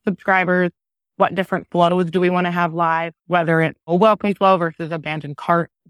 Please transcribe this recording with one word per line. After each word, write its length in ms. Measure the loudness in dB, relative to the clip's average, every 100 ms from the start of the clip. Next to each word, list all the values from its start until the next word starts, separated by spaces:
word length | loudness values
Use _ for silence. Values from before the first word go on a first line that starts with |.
| -6
subscribers? 640 | -4 -2 0 2 0 0 -4 _ _ _ -2
What 160 | 0
different 320 | 0 -4 -6 -4
flows 400 | 0 2 2 0
do 80 | 0
we 120 | 0
want 160 | 0 -2
to 40 |
have 220 | -2 -2
live? 400 | -2 -2 -2 -4 -12 -2
Whether 340 | 0 2 2
it's 180 | 0 -4 -4
a 80 |
welcome 380 | 2 4 2 -2
flow 240 | 2 2 2
versus 340 | 0 -6 -8
abandoned 460 | -8 -8 -8 -8 -10
cart, 340 | 0 0 0 _